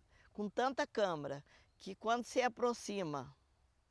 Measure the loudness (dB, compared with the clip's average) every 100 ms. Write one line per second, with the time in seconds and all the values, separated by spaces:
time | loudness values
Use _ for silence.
0 | _ -20 -14 -6 -4 2 2 2 -2 2
1 | 2 2 -4 -8 -10 -20 _ _ -12 -6
2 | 0 0 2 2 2 2 0 0 -2 -2
3 | -2 -4 -6 -14 _ _ _ _ _